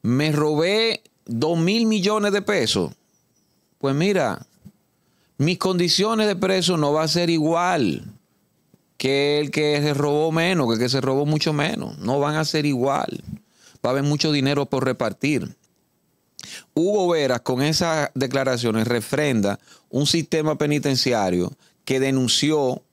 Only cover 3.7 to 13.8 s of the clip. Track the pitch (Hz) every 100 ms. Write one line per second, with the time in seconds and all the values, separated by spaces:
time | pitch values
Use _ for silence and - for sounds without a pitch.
3.7 | _ 139 139 185 185 127 82 - _ -
4.7 | _ _ _ _ _ _ - 143 180 190
5.7 | 180 175 - 208 220 214 180 185 190 170
6.7 | 175 147 151 156 156 175 165 151 165 175
7.7 | 175 104 67 - - _ _ _ _ _
8.7 | _ _ _ 131 139 143 147 147 156 151
9.7 | 147 147 139 147 147 160 160 170 180 120
10.7 | 113 123 135 135 135 147 151 160 147 151
11.7 | - - - 101 139 143 156 151 156 147
12.7 | 131 131 139 - - - - _ _ -
13.7 | -